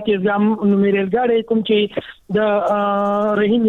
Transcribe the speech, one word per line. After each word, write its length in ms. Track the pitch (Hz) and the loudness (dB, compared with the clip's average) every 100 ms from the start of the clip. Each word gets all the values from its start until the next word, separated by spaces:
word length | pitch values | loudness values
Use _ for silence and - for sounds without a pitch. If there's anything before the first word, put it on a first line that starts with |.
تیزګام 400 | 214 196 196 202 214 214 208 | 0 0 0 0 0 2 2
نومي 220 | 196 196 | 2 2
ریل 160 | 196 196 | 2 0
ګاډی 280 | 226 247 226 220 | 0 0 0 0
کوم 100 | 226 202 | -2 0
چې 100 | 214 208 - - - - 196 | 0 0 -4 -12 -16 -6 -2
د، 20 | 214 208 180 208 | 0 0 0 0
ا، 0 | 202 202 202 202 208 208 | 0 0 0 0 0 0
رحیم 240 | 208 240 | 0 2